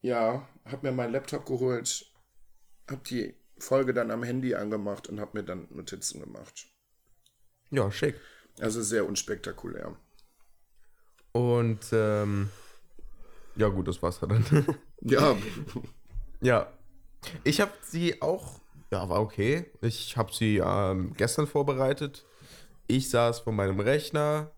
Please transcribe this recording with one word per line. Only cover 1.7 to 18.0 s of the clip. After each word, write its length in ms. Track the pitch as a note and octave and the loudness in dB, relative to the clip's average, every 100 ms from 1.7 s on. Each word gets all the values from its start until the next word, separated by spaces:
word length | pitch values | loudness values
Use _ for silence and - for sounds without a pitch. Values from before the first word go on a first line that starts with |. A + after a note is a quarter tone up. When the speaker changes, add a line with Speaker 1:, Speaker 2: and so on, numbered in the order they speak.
| A#2+ A#2+ - - _ _ - - - _ - - | 0 -2 -6 -8 _ _ -20 -20 -20 _ -20 -12
Speaker 1:
hab 140 | C3+ - | -12 -6
die 300 | B2+ G#2+ - _ - | -6 -6 -10 _ -18
Folge 340 | - C3+ C3 | 0 2 4
dann 180 | A#2+ A#2 | 2 0
am 120 | A2+ | -2
Handy 320 | A#2+ B2+ B2+ A2 | -2 -2 0 0
angemacht 520 | G#2 G#2+ G2+ G2+ - | 0 -2 -2 -6 -8
und 120 | G#2 | -8
hab 120 | G#2 | -6
mir 100 | G#2 | -6
dann 240 | F2+ F2+ - | -6 -8 -10
Notizen 480 | - F2+ F#2+ - - | -14 -12 -8 -8 -8
gemacht. 440 | C#2+ G#1+ - - - _ _ _ _ _ _ _ _ _ _ | -14 -16 -16 -20 -20 _ _ _ _ _ _ _ _ _ _
Speaker 2:
Ja, 200 | C3+ G2+ | 0 0
schick. 240 | - D3 - - - _ - | 2 -2 -2 -14 -20 _ -6
Speaker 1:
Also 220 | A2+ A2 | -4 -2
sehr 240 | G#2 A2+ G2 | 0 0 0
unspektakulär. 880 | G2 - G#2 - F2+ E2+ D#2+ - - _ - - _ - - _ _ - - _ _ - | -2 -4 -6 -6 -10 -10 -8 -10 -12 _ -20 -20 _ -20 -20 _ _ -20 -20 _ _ -6
Speaker 2:
Und, 460 | A#2+ A#2+ A#2+ A#2 G#2+ - | 0 4 4 4 0 0
ähm, 580 | A2+ G#2+ G#2 G#2 G2+ G2+ - - - - - - - - - - - | 2 4 2 2 0 -2 -4 -20 -20 -20 -14 -14 -12 -14 -14 -14 0
ja 120 | G#2+ | 2
gut, 180 | F#2+ F2 | 2 -2
das 140 | F2+ | -2
war's 180 | E2 F2 | -2 -2
dann. 240 | D#2+ A2 G#2+ D3+ C#3 - - | 2 2 6 4 4 -2 -8
<laughs> 160 | - - | -10 2
Speaker 1:
Ja. 300 | C3 D3 G#2+ G2+ E2+ D2+ B2 A#2 - - - - - | 6 6 4 -2 -8 -8 -8 -10 -16 -12 -10 -8 0
Speaker 2:
Ja. 320 | B2+ A#2 - - - - - - - E3+ | 4 4 2 -10 -20 -20 -20 -16 -14 -2
Ich 160 | - D3+ | 0 2
hab 140 | G3+ - | 2 0
sie 380 | - E3 | -8 -2